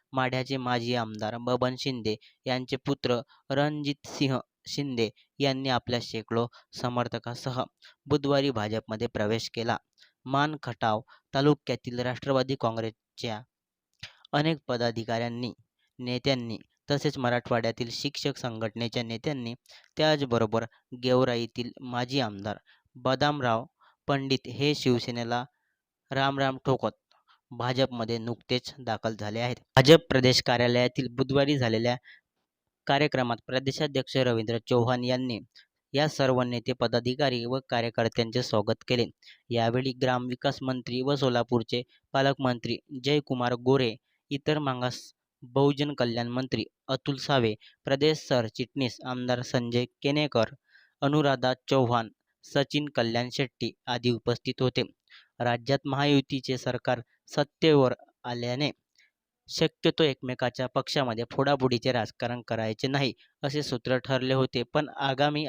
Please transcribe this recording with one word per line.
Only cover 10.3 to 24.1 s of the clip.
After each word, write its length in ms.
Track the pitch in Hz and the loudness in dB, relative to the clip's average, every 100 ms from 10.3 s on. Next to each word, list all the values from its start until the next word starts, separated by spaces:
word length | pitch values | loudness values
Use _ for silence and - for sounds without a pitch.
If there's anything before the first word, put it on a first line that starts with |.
| 139 151 151 | 0 0 -4
खटाव 380 | - 117 117 107 - _ _ | -8 -2 0 0 -4 _ _
तालुक्यातील 640 | 135 143 147 - 120 - 120 | 2 4 4 0 -6 -6 -4
राष्ट्रवादी 540 | 123 123 139 135 131 135 | -4 -4 0 0 0 0
काँग्रेसच्या 800 | 117 113 113 - _ - 120 107 127 _ _ _ _ _ - _ - | -2 -2 -6 -8 _ -10 -8 -8 -12 _ _ _ _ _ -20 _ -4
अनेक 260 | 143 156 156 - | 0 2 0 -2
पदाधिकाऱ्यांनी, 840 | 123 120 113 113 113 117 120 123 - _ _ _ - | -2 -2 -2 -4 -2 -4 -6 -8 -10 _ _ _ -12
नेत्यांनी 600 | 123 123 139 131 117 107 - _ - | -6 -2 0 0 -2 -10 -12 _ -2
तसेच 260 | 143 147 139 | 0 0 0
मराठवाड्यातील 720 | 123 120 - 120 117 - 120 | 0 0 0 0 0 -2 -6
शिक्षक 440 | - 143 - 143 135 | -6 -8 -4 -6 -4
संघटनेच्या 680 | 127 110 110 117 117 127 | -6 -6 -6 -4 -4 -4
नेत्यांनी, 520 | 113 113 160 139 117 120 _ - _ - | -6 -6 -6 -6 -8 -12 _ -20 _ 0
त्याचबरोबर 680 | 156 151 135 117 110 113 113 _ _ 123 | 2 2 2 2 2 0 -4 _ _ -4
गेवराईतील 680 | 123 127 127 120 117 - 120 - | 2 4 4 0 -4 -6 -10 -10
माजी 380 | 127 123 123 139 | -8 -6 -2 -2
आमदार 360 | 113 101 104 101 _ _ _ 131 | -2 -4 -8 -8 _ _ _ -4
बदामराव 680 | 127 131 147 147 123 113 131 _ _ _ | -2 2 2 2 0 0 -2 _ _ _
पंडित 400 | - | -4